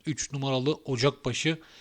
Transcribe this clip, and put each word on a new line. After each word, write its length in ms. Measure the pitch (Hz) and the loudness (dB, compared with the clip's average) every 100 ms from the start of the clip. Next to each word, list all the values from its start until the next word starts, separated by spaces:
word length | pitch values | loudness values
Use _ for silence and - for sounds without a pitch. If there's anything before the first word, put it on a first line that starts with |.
| - | -6
üç 260 | 143 - | -6 -4
numaralı 420 | 120 135 131 131 | -4 0 0 2
Ocakbaşı. 840 | 156 - 127 135 139 131 120 156 160 - - | 0 -2 2 2 2 -4 -2 0 -2 -6 -20